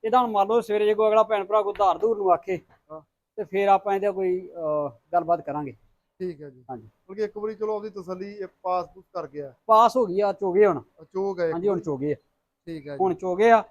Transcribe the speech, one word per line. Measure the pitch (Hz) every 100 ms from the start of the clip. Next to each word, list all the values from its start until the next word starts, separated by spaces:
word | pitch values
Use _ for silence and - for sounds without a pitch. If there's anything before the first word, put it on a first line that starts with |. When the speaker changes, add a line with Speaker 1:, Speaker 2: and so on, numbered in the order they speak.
Speaker 1:
ਇਹਦਾ | 220 247
ਹੁਣ | 240
ਮੰਨ | 208 196
ਲਓ | 233
ਸਵੇਰੇ | 226 208
ਜੇ | 208
ਕੋਈ | 214 220
ਅਗਲਾ | 214
ਭੈਣ | 214 214
ਭਰਾ | 190 214
ਕੋਈ | 202 202
ਧਾਰ | 196 160
ਧੂਰ | 220 214
ਨੂੰ | 196
ਆਖੇ, | 349 - 180 _ _ _
Speaker 2:
ਹਾਂ। | 156 _ _ _ -
Speaker 1:
ਤੇ |
ਫਿਰ | 202 185 196
ਆਪਾਂ | 196 202
ਇਹਦੇ | 196 202
ਕੋਈ, | 185 190 180 185
ਅਹ, | 170 160 151 147 - _
ਗੱਲਬਾਤ | 175 165 170
ਕਰਾਂਗੇ। | - 143 143 117 _ _ _ -
Speaker 2:
ਠੀਕ | 185 151
ਹੈ | 147
ਜੀ। | 127 123
Speaker 1:
ਹਾਂਜੀ। | 123 110
Speaker 2:
ਕਿਉਂਕਿ | _ - 196
ਇੱਕ | 208 208
ਵਾਰੀ | 214
ਚਲੋ | 208 214 214
ਆਪਦੀ | 214
ਤਸੱਲੀ | 202 175 185 196
ਇਹ | 208 185 _
ਪਾਸ | 185 180 175
ਪੂਸ | 190 _
ਕਰ | 180 151
ਗਿਆ। | 147 139 123 -
Speaker 1:
ਪਾਸ | 220 226 254
ਹੋ | 220
ਗਈ | 185
ਆ, | 202
ਚੋਗੇ | 196 196 180 208
ਹੁਣ। | 151 - _ 160
Speaker 2:
ਚੋ | 190 196
ਗਏ | 180
ਇੱਕ | 170
Speaker 1:
ਹਾਂਜੀ, | 165 196
ਹੁਣ |
Speaker 2:
ਵਾਰੀ। | 185
Speaker 1:
ਚੋਗੇ | 165 139 147
ਆ। | 147 _ _ _ _ -
Speaker 2:
ਠੀਕ | 165 143
ਹੈ |
ਜੀ। | 143
Speaker 1:
ਹੁਣ | 190
ਚੋਗੇ | 185 190 180 226
ਆ। | 226 -